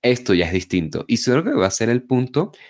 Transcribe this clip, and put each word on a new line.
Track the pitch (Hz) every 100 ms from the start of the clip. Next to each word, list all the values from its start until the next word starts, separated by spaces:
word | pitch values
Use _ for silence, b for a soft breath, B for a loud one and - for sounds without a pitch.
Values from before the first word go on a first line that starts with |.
esto | 127 123 -
ya | 90 85
es |
distinto". | 92 - 92 80 - -
Y | 117
creo | - 127
que | 190
va | 196 95
a |
ser | - 113
el | 123
punto, | 123 127 127 143 196 B